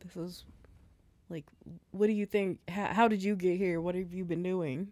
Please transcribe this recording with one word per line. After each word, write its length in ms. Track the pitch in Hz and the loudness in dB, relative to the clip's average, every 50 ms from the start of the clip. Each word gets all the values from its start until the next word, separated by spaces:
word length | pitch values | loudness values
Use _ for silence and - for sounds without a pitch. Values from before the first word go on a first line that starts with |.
This 160 | - 175 - | -20 -16 -10
is, 280 | 180 165 180 175 - - - - - - - - - - - - _ _ _ _ _ _ - | -10 -10 -8 -10 -14 -18 -20 -20 -20 -20 -20 -20 -20 -20 -20 -20 _ _ _ _ _ _ -12
like, 160 | 175 160 143 - - _ - - 170 165 _ _ - | -12 -12 -12 -14 -20 _ -18 -16 -16 -16 _ _ 0
what 140 | 196 208 214 | 2 4 4
do 40 | 220 | 4
you 140 | 208 208 | 2 0
think? 320 | 196 - 208 196 190 170 - - - | 2 2 2 2 2 -2 -4 -6 -8
How, 180 | 175 202 202 | -4 -2 -2
how 220 | - - 202 233 226 | 0 4 4 6 6
did 140 | 214 196 185 | 4 2 0
you 120 | 202 208 | 0 -2
get 200 | 185 175 185 175 | 2 2 2 2
here? 240 | 185 196 180 170 165 | 2 2 0 0 0
What 140 | 165 175 180 | 0 -2 -2
have 160 | 180 190 175 175 | -2 -4 -6 -6
you 120 | 185 185 | -6 -4
been 180 | 165 165 170 180 | -2 -2 -2 -2
doing?" 460 | 185 185 185 170 147 127 143 196 202 | -2 0 0 0 -2 -2 -4 -4 -8